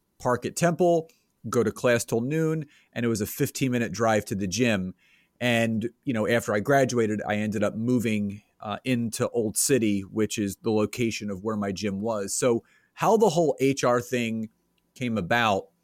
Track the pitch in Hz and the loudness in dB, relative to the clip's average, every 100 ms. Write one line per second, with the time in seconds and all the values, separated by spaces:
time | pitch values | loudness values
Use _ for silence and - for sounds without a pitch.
0 | _ _ 127 120 117 - 165 165 175 170 | _ _ -2 0 -2 0 0 4 4 2
1 | 165 _ _ _ 113 120 107 - 127 117 | -2 _ _ _ -2 0 0 0 2 2
2 | - 117 123 156 160 160 143 _ _ - | 0 -2 0 0 0 -2 -6 _ _ -4
3 | 120 107 101 - 139 - 131 123 117 95 | -2 0 -2 -2 -4 -2 -2 0 -2 0
4 | 113 107 104 101 98 87 123 101 92 - | 2 2 0 -4 -4 0 0 0 -2 -10
5 | _ _ _ _ 123 117 113 110 117 - | _ _ _ _ 0 2 0 0 -4 -6
6 | - 113 104 117 - 107 104 139 127 120 | -4 -2 2 0 2 0 2 4 4 2
7 | 110 107 - 104 107 104 101 101 117 123 | 0 0 -2 -2 -2 0 -2 0 0 0
8 | 113 107 101 101 - _ 113 98 127 120 | 0 -2 -4 -8 -16 _ -10 -6 -2 -2
9 | 117 - 113 123 107 - - 135 110 101 | -2 -2 -2 0 -2 -2 2 2 2 0
10 | 95 107 107 - 101 95 117 107 104 - | -2 -2 -2 0 -4 -4 0 0 0 -2
11 | 113 - 104 95 107 110 101 92 104 98 | -4 -4 -8 -6 -6 -4 -4 -4 -4 -2
12 | 110 107 101 - 131 117 - _ _ - | -2 -4 -4 0 0 0 -4 _ _ -2
13 | 165 220 214 151 156 - 135 139 131 120 | 2 4 4 4 2 2 0 2 2 2
14 | 120 123 117 113 110 _ _ _ _ - | 0 -2 -2 -4 -8 _ _ _ _ -8
15 | 123 110 85 117 113 95 - _ | -4 -2 0 2 4 2 -2 _